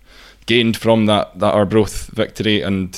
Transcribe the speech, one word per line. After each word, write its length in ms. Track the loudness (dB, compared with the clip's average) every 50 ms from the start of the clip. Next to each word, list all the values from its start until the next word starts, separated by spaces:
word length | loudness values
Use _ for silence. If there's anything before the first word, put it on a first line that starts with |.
| _ -20 -20 -20 -20 -20 -20 _ -4
gained 320 | 0 2 2 2 2 -2
from 300 | 0 0 2 2 2 2
that, 300 | 2 2 0 -2 -4 -4 -2
that 140 | -2 0 2
Arbroath 540 | 2 0 2 2 2 0 0 -4 -10 -12
victory 540 | -8 -6 -6 -6 -6 -6 -4 -2 -2 -2 -2
and 300 | -2 -2 -4 -4 -4 -6 -10